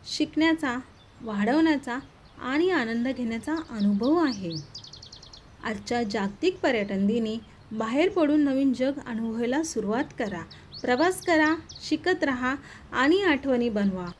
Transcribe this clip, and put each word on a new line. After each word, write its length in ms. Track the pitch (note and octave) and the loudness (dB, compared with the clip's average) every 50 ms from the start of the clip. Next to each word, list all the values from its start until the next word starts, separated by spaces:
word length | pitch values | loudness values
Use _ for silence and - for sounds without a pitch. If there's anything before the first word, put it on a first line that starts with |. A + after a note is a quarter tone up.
| - - - | -10 -10 -4
शिकण्याचा, 600 | - D4+ D4+ - D#4 D#4+ E4 D#4+ D#4+ D#4 C4 A#3+ B3+ B3+ - - - - - - - | -4 -4 -2 0 2 4 4 4 2 0 -4 -4 -4 -8 -12 -20 -20 -20 -20 -20 -14
वाढवण्याचा 760 | B3 A3 G#3+ G3+ G3+ A3 C4+ D#4 D#4+ D#4+ D4+ C4+ - B3+ A#3+ C4+ - - - - - - - - | -10 -6 -2 0 2 4 4 4 4 4 4 2 -2 -6 -8 -8 -8 -12 -20 -20 -20 -20 -18 -10
आणि 280 | - B3 C4+ D4+ F4 F#4+ | -8 -2 0 2 2 2
आनंद 380 | F#4 D4+ A#3+ A3+ A3+ A#3 A#3+ C4+ | 2 0 0 0 -2 -2 -2 -2
घेण्याचा 460 | C4 B3 B3 A3+ A3+ A3+ A#3 D4 D#4 E4 D#4+ - | -2 -2 -4 -4 -4 -4 -4 -4 -4 -4 -4 -8
अनुभव 460 | A#3+ G#3+ G3+ G3+ G#3 G3+ A#3 C4 D#4+ | -4 0 2 2 2 2 2 2 4
आहे. 680 | F4 E4 C4+ A3+ G3+ F#3+ E3+ E3 D3+ D3 - - - - - - - - - - - - - - - - - - - - | 4 2 2 0 -2 -6 -6 -8 -8 -10 -12 -18 -18 -18 -18 -20 -20 -20 -20 -20 -20 -20 -20 -20 -20 -20 -20 -20 -10 -8
आजच्या 380 | A#3 A3 G3+ - - A#3+ A#3+ | -8 -8 -6 -4 -2 0 0
जागतिक 540 | A#3+ G3+ G#3 A3 G3 G3 G3+ - - F#4 F#4 - | 0 0 -2 -2 -2 -2 -4 0 0 0 0 2
पर्यटन 440 | - D4+ B3 A3 G3+ G3+ G3 F#3+ G3 | 0 0 2 2 0 -2 0 2 2
दिनी 320 | G3+ A3+ A#3+ A3+ G#3+ A3 A3+ - - - - - - | 2 2 2 0 -2 -4 -6 -10 -14 -20 -20 -16 -10
बाहेर 360 | A3 A3 A3 A3 A#3+ C#4+ E4+ G4 | -6 -6 -4 0 2 2 2 2
पडून 320 | G4 F#4 D#4 C#4 D4 D4+ | 4 2 2 4 4 4
नवीन 320 | D4 C#4+ C4 C4+ C#4 C4+ | 4 4 2 2 2 2
जग 200 | A#3+ A3+ B3+ C4+ C#4 C#4 - | 2 2 0 -2 -2 -4 -8
अनुभवायला 560 | - A#3 G#3+ A3+ A3+ A3 A3+ A#3+ A#3+ B3+ D4+ | -6 -6 -4 -4 -4 -2 -2 -2 0 0 -2
सुरुवात 420 | D#4+ D#4+ - A3+ G3+ G3 G#3+ B3+ D4+ - - - | -2 -2 -4 -4 -2 0 -2 -2 -2 -4 -6 -6
करा. 240 | A#3+ G3+ G3 - - - - - - - - - | -6 -6 -6 -8 -10 -12 -18 -20 -20 -18 -14 -6
प्रवास 420 | - C4 B3 B3 D#4+ F#4 F4+ - - | 0 0 2 4 4 2 2 0 0
करा, 300 | F#4 E4 D#4 D#4 D4+ D#4+ D#4+ - - - - - - | 2 4 4 4 4 2 0 -4 -16 -20 -16 -4 -4
शिकत 360 | D#4 D4+ - F4+ F#4 F4+ D#4 | -4 0 0 0 0 2 0
राहा 300 | C#4+ B3+ B3 B3+ B3+ C4+ C#4 - - - - - - | -2 -2 -2 -2 -2 -2 -4 -8 -16 -20 -20 -16 -6
आणि 300 | - A#3+ B3+ C#4+ F4 G4 | -2 2 4 4 4 4
आठवणी 460 | G4+ F4+ C#4+ C#4 C#4 C#4 B3+ A#3+ A#3+ A#3+ | 4 4 2 2 2 0 0 2 0 0
बनवा. 380 | G#3 G#3 G3+ G3 F#3 F#3 F3+ F3 F3 | 0 0 0 0 0 -2 -8 -10 -12